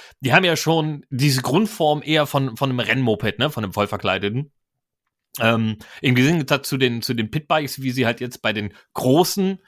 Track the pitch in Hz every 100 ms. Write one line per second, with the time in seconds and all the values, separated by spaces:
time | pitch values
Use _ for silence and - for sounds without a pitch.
0 | - _ 123 156 185 151 156 165 156 147
1 | - 127 147 131 - 160 220 - 156 147
2 | - 156 147 143 135 113 139 127 104 127
3 | 123 107 110 - 143 147 104 104 101 104
4 | 101 95 101 120 147 _ _ _ _ _
5 | _ _ _ - 113 117 110 107 - -
6 | 143 123 131 170 131 143 - 139 127 117
7 | - 123 110 156 - 156 143 - 131 127
8 | 113 117 123 - 110 107 104 - _ -
9 | 127 147 180 - 190 190